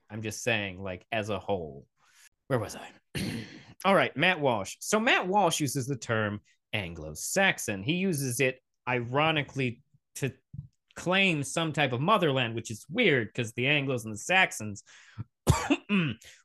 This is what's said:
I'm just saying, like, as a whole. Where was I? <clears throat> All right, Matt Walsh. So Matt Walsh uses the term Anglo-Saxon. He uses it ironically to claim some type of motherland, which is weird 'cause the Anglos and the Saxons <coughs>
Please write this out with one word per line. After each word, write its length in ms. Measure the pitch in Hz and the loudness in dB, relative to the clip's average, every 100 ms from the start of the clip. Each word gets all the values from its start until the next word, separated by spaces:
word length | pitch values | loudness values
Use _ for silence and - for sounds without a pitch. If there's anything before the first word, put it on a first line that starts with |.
| - | -14
I'm 120 | 110 | -10
just 220 | 107 - | -8 -6
saying, 380 | - 110 101 92 | -2 -2 -2 -8
like, 220 | 98 92 - | -10 -10 -6
as 180 | 113 107 | -6 -4
a 100 | 95 | -4
whole. 480 | - 98 78 65 - _ _ _ - _ - | -2 -4 -4 -12 -20 _ _ _ -20 _ -4
Where 120 | 127 | -2
was 160 | 95 - | -2 -10
I? 480 | - - _ - - 117 107 - | -16 -20 _ -8 -6 -6 -10 -18
<clears throat> 0 | - - 185 | -20 -2 4
All 100 | 190 | 4
right, 200 | 120 127 | 4 2
Matt 220 | 175 175 | 2 2
Walsh. 380 | 143 110 95 - | 2 0 -2 -8
So 200 | - 214 | 0 2
Matt 280 | 233 370 185 | 4 2 2
Walsh 320 | 202 175 - | 4 4 2
uses 260 | 143 143 123 | -2 -2 -4
the 100 | 139 | -6
term 460 | - 110 104 104 _ _ _ | -2 0 0 -2 _ _ _
Anglo-Saxon. 1080 | 110 87 82 78 76 - 185 190 175 - 98 | -6 -6 -8 -10 -8 -4 2 2 2 -4 -4
He 100 | 107 | -2
uses 460 | 180 196 151 135 120 | 0 0 0 -2 2
it 200 | 131 127 _ _ - | 0 0 _ _ -4
ironically 920 | 127 117 135 156 156 139 135 127 117 _ _ _ - | -2 0 2 2 2 -2 -2 -4 -4 _ _ _ -6
to 160 | 135 - _ - - _ _ - | -6 -6 _ -16 -16 _ _ -8
claim 480 | 165 185 196 156 | 0 4 4 2
some 280 | 135 170 160 | -2 -2 -2
type 200 | 156 139 | 2 0
of 100 | 123 | 2
motherland, 540 | 160 220 165 131 117 113 | 2 4 4 2 0 -4
which 160 | - | -8
is 140 | 110 - | -10 -6
weird 440 | 190 214 135 104 | 2 4 4 0
'cause 200 | - 113 | -4 -6
the 120 | 117 131 | -2 2
Anglos 400 | 147 139 127 113 | 2 0 -2 -4
and 80 | |
the 40 | 107 | -8
Saxons 640 | - 185 180 - 107 98 - - - - - _ - | 0 2 2 0 -8 -10 -16 -20 -20 -14 -14 _ 2
<coughs> 760 | - - 302 - 202 151 107 - - | 2 4 0 2 2 2 -2 -12 -18